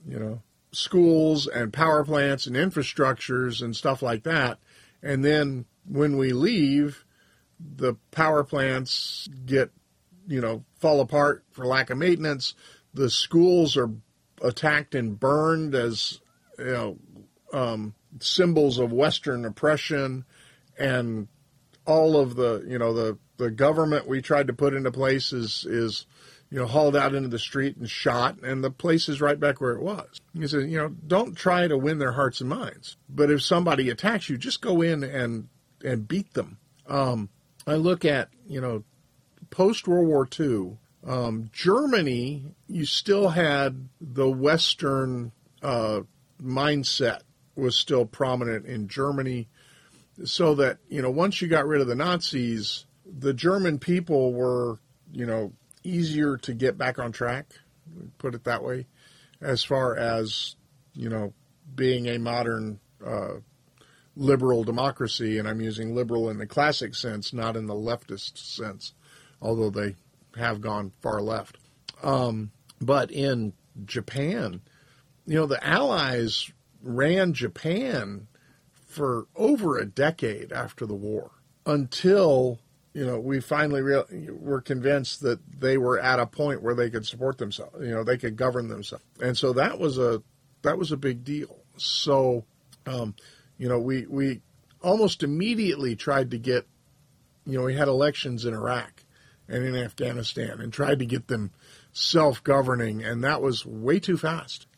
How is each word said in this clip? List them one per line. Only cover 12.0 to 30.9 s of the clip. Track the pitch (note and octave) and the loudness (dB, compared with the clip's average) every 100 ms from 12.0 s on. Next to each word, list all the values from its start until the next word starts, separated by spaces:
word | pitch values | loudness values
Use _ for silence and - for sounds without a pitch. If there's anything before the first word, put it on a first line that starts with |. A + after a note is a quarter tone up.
| F3+ E3+ D#3 C#3 - - - - _ | 2 2 2 -4 -6 -10 -18 -20 _
The | C#3 B2+ | -2 0
schools | - - E3 F3+ F3+ D#3 C#3 | 0 2 6 6 6 4 2
are | A#2 A2 - _ _ - | 0 -4 -14 _ _ -4
attacked | B2 B2 D#3 D3 C#3+ | -4 0 2 2 0
and | C#3 A#2 G2+ | -2 -2 0
burned | C3+ D3 D#3 D#3+ D#3 | 2 4 4 2 0
as, | C3+ A#2 G#2+ - - _ _ _ - | 0 0 -2 -4 -8 _ _ _ -10
you | |
know, | B2+ B2 A2 F2 - G#2 - _ _ | -4 -4 -4 -8 -16 -20 -20 _ _
um, | C#3 B2 A2 G#2+ - _ C3+ | -4 -2 -2 -6 -12 _ -8
symbols | - - F3+ D#3 C#3+ B2 | 0 4 4 6 4 4
of | A#2+ | 0
Western | A#2+ D3+ - D3 B2 | 4 2 2 -4 -4
oppression, | A#2 - D3+ D3+ - D3 C3+ C3 B2+ _ - _ _ - | -6 0 2 2 0 -2 -2 -6 -10 _ -20 _ _ -4
and | C3+ B2+ A#2 A2 G#2 _ _ _ _ _ | 0 0 -2 -4 -8 _ _ _ _ _
all | - D#3 D#3+ D3+ | 2 4 6 4
of | C3 A#2+ | 2 2
the, | B2 G#2+ - | 0 0 -4
you | B2 | -2
know, | A#2 | 0
the, | A2+ A2 G#2 _ - | 0 -2 -4 _ -4
the | A#2+ | -4
government | A2 C#3 D#3 D#3 D3 - | 2 4 4 2 2 0
we | C3+ | -4
tried | - D3 C3+ | 2 2 2
to | |
put | A#2+ C#3+ | 2 0
into | C#3 C3 | 2 -2
place | B2 C3 C3+ - | 0 2 2 0
is, | C3 A2 - - | -4 -6 -6 -4
is, | A#2 A#2 G#2+ - _ - - - | -2 -2 -4 -12 _ -20 -20 -10
you | C3 | -6
know, | A#2+ | 0
hauled | C#3+ D3+ C#3+ | 4 6 6
out | C#3 | 2
into | C#3 C3 | 0 -2
the | B2 | -4
street | - C#3 C#3 - | -4 -2 -2 -4
and | A2+ | -8
shot, | - C#3+ A#2+ B2+ - | -2 0 2 2 0
and | B2 C3+ | -6 -2
the | C3 | -4
place | C3 E3+ E3 D#3+ | -2 2 2 2
is | C#3+ | 0
right | D3 D3 | 2 2
back | D3 C3 | 0 0
where | B2+ | -2
it | A#2 | -2
was. | E3+ G3+ - - - | -4 -6 -10 -20 -14
He | E3 D3 | -6 -2
said, | D3 C#3 | -2 0
you | D#3+ | -2
know, | |
don't | D3+ | -4